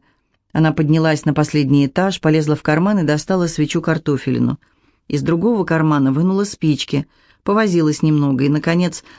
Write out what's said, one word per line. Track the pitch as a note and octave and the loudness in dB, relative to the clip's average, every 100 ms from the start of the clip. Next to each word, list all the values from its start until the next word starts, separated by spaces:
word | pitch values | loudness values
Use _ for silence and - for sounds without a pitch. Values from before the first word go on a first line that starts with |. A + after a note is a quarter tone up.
| - _ _ _ _ | -8 _ _ _ _
Она | - D#3+ | 0 0
поднялась | D#3 D3+ D#3+ D#3+ D3+ | 2 2 2 2 0
на | D3+ | 0
последний | D3 D3+ D3+ C3+ C#3+ C#3 | 0 0 0 2 2 2
этаж, | - F#3+ F3+ | 0 -2 -2
полезла | D#3+ D#3 D3+ | 0 0 0
в | D3 | -2
карман | - D3+ F#3+ G#3 | 0 0 2 0
и | |
достала | D3 D3+ - F#3 F3 | 0 -2 -2 -2 -2
свечу-картофелину. | D#3+ D3+ E3+ E3 D#3+ D#3 C#3 - B2 A#2+ C3+ _ _ _ _ - | -2 -2 -2 -2 -2 -2 -4 -2 -2 -2 -4 _ _ _ _ -8
Из | C#3+ | -4
другого | C#3 E3+ G#3 A3+ | -2 0 0 0
кармана | F3 D#3+ D#3 D3 C3+ | 0 0 2 2 2
вынула | C3+ F3+ G3 | 2 0 0
спички, | G3+ - D#3 C#3 - C#3+ - _ _ _ | -2 -2 -2 -2 -2 -6 -6 _ _ _
повозилась | - G#3 G#3+ E3+ D#3 D3 | -2 0 2 2 0 0
немного | D#3+ D3+ C#3+ C3 | 0 2 0 0
и, | C#3 | 0
наконец, | D3+ E3 E3+ F3+ - - | 0 0 0 -2 -4 -16